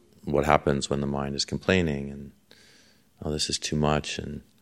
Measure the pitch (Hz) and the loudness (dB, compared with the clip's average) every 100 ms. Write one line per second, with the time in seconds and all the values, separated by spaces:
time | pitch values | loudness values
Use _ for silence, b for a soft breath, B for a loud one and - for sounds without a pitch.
0 | _ _ - 71 73 76 78 69 - 71 | _ _ -2 2 4 4 4 0 0 -2
1 | 71 71 69 69 - 71 - 95 82 71 | -2 -2 -2 -4 -4 -2 2 4 4 0
2 | 69 69 71 - _ b b b b b | -4 -10 -14 -20 _ b b b b b
3 | b b 76 76 - - - 76 73 76 | b b -4 -2 -2 -4 -2 2 4 2
4 | 73 - - 73 - _ | 0 -6 -8 -10 -14 _